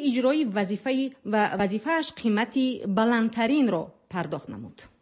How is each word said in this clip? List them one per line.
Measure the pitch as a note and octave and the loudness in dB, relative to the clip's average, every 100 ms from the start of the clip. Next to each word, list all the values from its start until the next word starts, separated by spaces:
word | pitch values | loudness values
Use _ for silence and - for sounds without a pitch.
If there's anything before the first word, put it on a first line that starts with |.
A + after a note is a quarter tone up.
| C#4+ | 0
اجرای | B3 B3+ D#4 | 2 2 2
وظیفه‌ای | B3+ G3 F#3+ G3+ C4 C4 C4+ - - | 0 0 -2 -2 -2 -2 -2 -6 -2
و | G#3 G#3 F#3+ | 2 2 2
وظیفه‌اش | G3 G#3 C#4+ E4 D#4 | 0 0 0 -2 -2
قیمتی | - A#3 G#3 A#3+ C4+ B3+ A#3+ G3+ | -4 0 0 0 0 0 -2 -2
بلندترین | G3 A3+ A#3 A3+ A3+ A3+ D4 A#3+ | 2 4 4 2 0 2 4 4
را | E3+ - - _ | 2 -4 -14 _
پرداخت | F3+ D#3+ D3+ - | -6 -4 -6 -10
نمود. | G#2+ A#2 - - _ | -12 -14 -16 -20 _